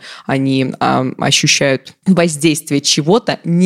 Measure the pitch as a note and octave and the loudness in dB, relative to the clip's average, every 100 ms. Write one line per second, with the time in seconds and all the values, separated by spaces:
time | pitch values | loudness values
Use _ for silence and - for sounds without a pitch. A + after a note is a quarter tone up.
0 | - - - C3+ C3+ C3+ B2+ - C3 C3 | -8 -16 -4 -2 0 0 -2 -2 0 0
1 | C3 - C3+ C3+ D3 - C#3+ C3 - - | -2 -2 -2 0 0 0 0 0 -4 -8
2 | - F3 E3+ D3 D#3+ D3 - C#3+ - - | -2 2 2 2 0 0 -2 -2 0 -2
3 | D3 A3+ - - E3 E3+ | 2 0 0 -6 -2 2